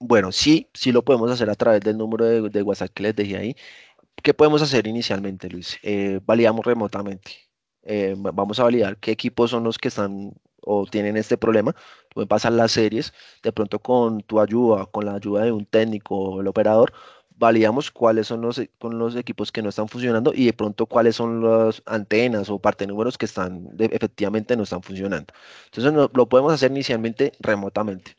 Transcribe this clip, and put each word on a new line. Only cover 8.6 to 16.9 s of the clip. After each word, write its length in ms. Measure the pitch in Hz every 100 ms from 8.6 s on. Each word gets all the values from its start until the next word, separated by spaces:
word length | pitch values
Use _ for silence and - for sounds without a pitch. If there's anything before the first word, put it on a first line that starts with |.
validar 320 | 120 120 101 98
qué 160 | -
equipos 380 | 110 127 - 117
son 120 | 120
los 160 | 113 113
que 100 | 131
están 440 | 110 101 98 101 - _ _
o 240 | - 104 98
tienen 300 | 107 104 107
este 200 | 107 120
problema. 380 | 113 110 110 - - - _
Pueden 160 | - 104
pasar 240 | 107 117
las 200 | 117 113
series, 400 | - 110 110 151 - - _
de 100 | -
pronto 260 | 110 101 104
con 440 | - 127 117 110
tu 180 | 101 110
ayuda, 460 | 104 113 120 107 98
con 180 | -
la 100 | 104
ayuda 300 | 101 104 101
de 80 | 113
un 140 | 110 104
técnico 500 | 110 113 107 - 98
o 240 | 95 95
el 80 | 98
operador, 440 | 98 107 110 131